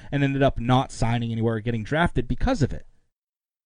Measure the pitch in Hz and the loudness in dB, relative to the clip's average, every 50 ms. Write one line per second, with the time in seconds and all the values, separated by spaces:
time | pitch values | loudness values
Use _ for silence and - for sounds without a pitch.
0 | - - 143 139 139 135 139 135 139 127 - 117 117 123 127 131 131 - - - | -8 -4 -2 0 0 0 2 2 2 2 2 0 2 2 2 2 2 0 -4 -2
1 | 117 113 120 120 117 117 113 113 110 117 113 110 107 120 120 113 104 - 143 160 | -2 0 0 0 -2 -2 -2 0 0 0 0 -2 -2 -2 -4 -4 -4 -2 0 2
2 | 175 165 - 131 - - 127 - - 247 269 185 131 - 76 - - - - _ | 2 2 0 -2 -2 -2 -2 0 0 0 2 2 0 0 0 -4 -12 -16 -20 _
3 | _ _ _ _ _ _ _ _ _ _ _ _ _ | _ _ _ _ _ _ _ _ _ _ _ _ _